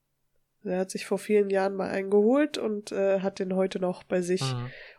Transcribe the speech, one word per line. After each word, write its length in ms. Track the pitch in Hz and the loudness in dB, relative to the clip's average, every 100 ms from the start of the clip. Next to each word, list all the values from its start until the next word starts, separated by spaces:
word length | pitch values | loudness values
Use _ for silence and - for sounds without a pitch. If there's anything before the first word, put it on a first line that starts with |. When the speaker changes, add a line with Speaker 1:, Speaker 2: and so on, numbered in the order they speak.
| _ _ _ _ _ _ | _ _ _ _ _ _
Speaker 1:
Er 160 | 202 185 | -4 -2
hat 100 | 190 | -2
sich 160 | 202 - | -6 -4
vor 120 | 196 | -4
vielen 320 | - 208 196 | 2 2 4
Jahren 260 | 190 196 190 | 2 0 -2
mal 120 | 190 | -4
einen 220 | 196 196 | -4 2
geholt 480 | 208 214 277 302 - | 4 6 4 2 0
und, 340 | 220 208 - | -4 -4 -4
äh, 280 | 196 196 190 | 0 2 2
hat 180 | 190 - | 0 -4
den 160 | 185 | -2
heute 260 | 190 190 190 | 0 0 0
noch 220 | 180 180 | -2 -4
bei 180 | - 185 | -2 -2
sich 340 | 175 185 131 123 | 0 -2 -2 -4
Speaker 2:
Mhm. 160 | 123 - - | -6 -12 -20